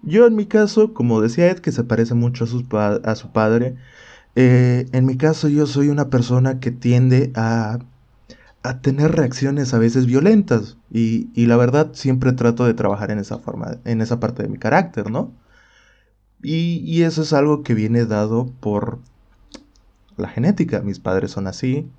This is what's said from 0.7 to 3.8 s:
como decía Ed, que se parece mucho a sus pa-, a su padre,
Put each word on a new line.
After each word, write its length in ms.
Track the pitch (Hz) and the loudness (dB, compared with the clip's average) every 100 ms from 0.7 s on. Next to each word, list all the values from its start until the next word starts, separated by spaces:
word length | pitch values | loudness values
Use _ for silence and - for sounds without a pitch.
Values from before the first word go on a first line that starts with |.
| 214 214 | 2 2
como 260 | 226 120 113 | 2 0 2
decía 300 | 110 120 175 | 0 2 2
Ed, 100 | 185 | 2
que 120 | - | -4
se 120 | 131 | -4
parece 300 | 120 113 117 | -2 0 0
mucho 300 | 120 120 123 | 0 0 -2
a 20 | 113 | -4
sus 160 | 123 | -4
pa-, 320 | 123 107 104 104 | -4 -2 0 -2
a 180 | 110 | -2
su 160 | 107 101 | -6 -4
padre, 440 | 110 110 113 127 127 | 0 2 2 -2 -6